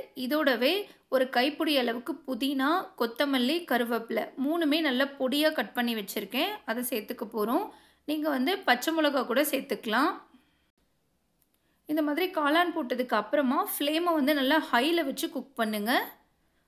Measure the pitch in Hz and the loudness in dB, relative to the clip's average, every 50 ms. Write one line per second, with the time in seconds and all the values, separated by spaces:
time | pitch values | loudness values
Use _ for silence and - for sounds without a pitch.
0 | - - - 262 254 240 294 311 311 277 247 220 247 277 359 403 403 - - - | -4 -8 -10 -8 -4 -2 0 2 2 2 2 2 2 2 2 0 -2 -6 -12 -20
1 | _ _ 262 262 262 262 - 240 247 302 294 - 320 320 294 269 240 240 233 247 | _ _ 0 0 0 2 2 2 0 2 0 0 0 0 2 2 2 0 -2 -4
2 | 247 - 294 - - - 262 214 277 269 294 269 262 285 330 381 392 - - - | -4 -8 -8 -8 -8 -8 -6 -4 -4 -2 -2 0 0 2 2 0 -2 -4 -6 -4
3 | 240 233 233 - 294 285 269 254 240 247 320 349 349 - 262 233 240 226 240 226 | -4 -2 0 0 0 0 2 2 2 2 0 -2 -2 0 0 0 0 0 -2 -4
4 | 226 - - - - - - - 254 285 320 349 330 285 285 330 320 285 247 247 | -4 -4 -4 -4 -4 -4 -4 -4 -2 0 0 0 2 2 2 2 2 2 0 0
5 | 277 277 277 - 262 254 254 294 311 311 311 294 233 196 - 247 240 233 233 220 | 0 -2 -2 -2 -2 -2 0 2 2 2 2 0 -4 -4 -4 -2 -2 -2 -2 -4
6 | 202 185 - 220 - - - 254 320 392 427 415 - - 226 247 240 - - 220 | -4 -6 -6 -8 -8 -6 -4 -2 -2 -2 -4 -6 -6 -6 -4 -4 -4 -4 -4 -6
7 | - - 254 - - 208 - 226 208 220 247 349 415 - - - - _ _ _ | -6 -6 -8 -10 -10 -8 -4 -2 -2 0 0 0 -2 -4 -8 -16 -20 _ _ _
8 | _ - 302 311 302 311 285 262 254 330 381 381 - 285 247 240 - 330 330 320 | _ -6 -4 -2 -2 -2 0 0 0 0 0 0 2 2 2 2 2 0 0 2
9 | 302 294 277 277 233 - 226 254 302 302 - 269 269 - 220 202 - 226 208 233 | 2 2 2 0 0 0 2 2 2 2 0 -4 -4 -4 -6 -6 -4 -2 0 2
10 | 285 359 392 - - - _ - _ _ _ _ _ _ _ _ _ _ _ _ | 2 2 0 -2 -8 -20 _ -20 _ _ _ _ _ _ _ _ _ _ _ _
11 | _ _ _ _ _ _ _ _ _ _ _ _ _ _ _ _ _ - 302 320 | _ _ _ _ _ _ _ _ _ _ _ _ _ _ _ _ _ -4 -2 0
12 | 302 294 294 311 370 370 359 320 294 277 302 330 349 349 330 330 277 240 254 233 | 0 0 0 0 -2 -2 0 0 2 4 4 4 4 2 0 -2 -4 -2 -2 -4
13 | 254 247 233 214 208 - - 302 285 247 262 349 392 - - - 294 285 302 330 | -2 0 0 0 0 2 2 2 2 2 2 2 0 0 -2 -2 -2 0 0 0
14 | 349 349 330 311 262 269 302 285 262 262 302 311 294 - - 240 247 311 349 339 | 2 2 2 2 2 2 2 2 4 4 4 4 4 4 2 2 2 4 2 2
15 | 311 277 233 - 320 - - 269 - - - - 226 214 214 208 202 220 262 370 | 0 -2 -2 -4 -6 -6 -6 -6 -10 -8 -4 -4 -2 -2 -2 -2 0 0 2 0
16 | 466 - - - _ _ _ _ _ _ _ _ _ | 0 -2 -8 -16 _ _ _ _ _ _ _ _ _